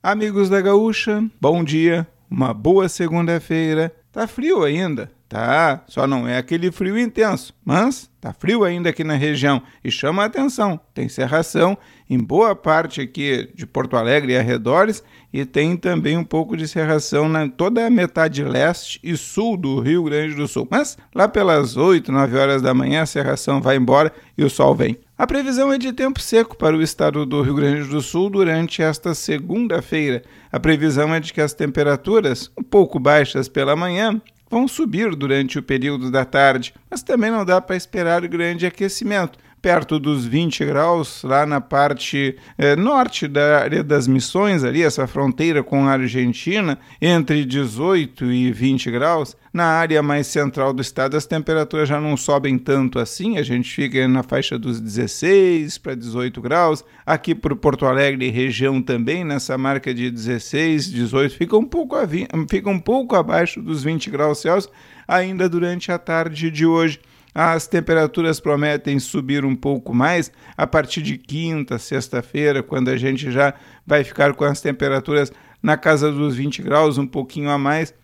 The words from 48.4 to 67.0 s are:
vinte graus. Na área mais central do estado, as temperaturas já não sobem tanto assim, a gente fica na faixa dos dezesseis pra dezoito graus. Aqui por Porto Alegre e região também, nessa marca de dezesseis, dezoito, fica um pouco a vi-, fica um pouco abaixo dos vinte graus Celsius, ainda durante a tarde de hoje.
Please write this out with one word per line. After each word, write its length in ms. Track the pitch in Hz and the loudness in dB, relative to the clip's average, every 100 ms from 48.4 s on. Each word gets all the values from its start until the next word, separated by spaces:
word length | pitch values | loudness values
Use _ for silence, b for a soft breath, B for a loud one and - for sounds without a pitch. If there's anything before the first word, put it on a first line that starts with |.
| 127 | 0
vinte 360 | 107 131 131 - | 0 0 0 -2
graus. 460 | 120 147 170 139 - b | -2 0 0 -2 -10 b
Na 140 | 165 170 | -2 0
área 360 | 160 165 156 | 2 2 2
mais 260 | 147 143 139 | 2 0 0
central 440 | 147 143 135 135 | 0 -2 0 -2
do 100 | 131 | -2
estado, 360 | 123 - 135 151 | -6 -2 -2 -2
as 80 | - | -2
temperaturas 640 | 160 151 160 151 156 147 | -4 0 0 0 0 0
já 100 | 147 | 0
não 160 | 151 143 | 0 -2
sobem 420 | - 143 139 127 | 2 0 2 0
tanto 420 | 127 139 127 127 | 2 0 2 -2
assim, 380 | 113 - 190 202 | -4 -4 -4 -2
a 60 | |
gente 260 | 127 123 123 | -2 -2 -2
fica 380 | - 143 135 131 | -4 -2 0 2
na 160 | 131 | 2
faixa 340 | 127 131 135 127 | 0 -2 -2 -6
dos 220 | 113 117 | -6 -6
dezesseis 1000 | 110 104 120 - 160 196 185 170 151 - | -6 -4 -4 -2 4 4 6 2 -2 -8
pra 160 | - | -10
dezoito 460 | 131 117 117 123 120 | -10 -8 -6 -6 -6
graus. 460 | 135 160 170 156 - b - | -2 2 2 0 -6 b -2
Aqui 300 | 160 - 160 | -2 0 -2
por 180 | 151 143 | -2 0
Porto 280 | 151 120 135 | 0 2 0
Alegre 420 | 131 139 135 127 | 2 2 0 -2
e 40 | |
região 500 | 117 131 110 135 135 | -2 -2 0 0 0
também, 440 | 127 120 117 170 170 | 0 -2 0 -2 -4
nessa 320 | 143 - 131 | -6 -4 -4
marca 360 | 135 139 135 | -2 -2 -4
de 160 | 123 123 | -4 -6
dezesseis, 800 | 120 110 120 - 143 165 156 190 | -6 -4 -4 -4 -2 0 0 -2
dezoito, 460 | 123 117 131 139 - | -4 -2 0 0 -2
fica 220 | 170 214 | 2 2
um 80 | 254 | 2
pouco 320 | 339 262 277 | -4 -2 -2
a 80 | 214 | -2
vi-, 240 | 160 - 160 151 | -4 -4 -4 -2
fica 200 | 196 202 | -2 -2
um 100 | 185 | -4
pouco 340 | - 254 247 | 0 -2 2
abaixo 480 | 196 160 170 170 - | 0 2 0 0 -4
dos 220 | 160 156 | -6 -4
vinte 260 | 139 160 - | -2 -4 -4
graus 300 | 143 151 147 | -2 -2 0
Celsius, 320 | 156 185 196 B B B - | 0 0 -2 B B B -2
ainda 440 | 180 185 190 185 | -2 0 -2 0
durante 420 | 170 175 180 - | 0 -2 -4 -4
a 60 | 175 | -6
tarde 520 | - 165 165 151 165 | -2 -2 -2 -4 -4
de 160 | 151 165 | 2 2
hoje. 320 | 165 165 147 | 4 2 -2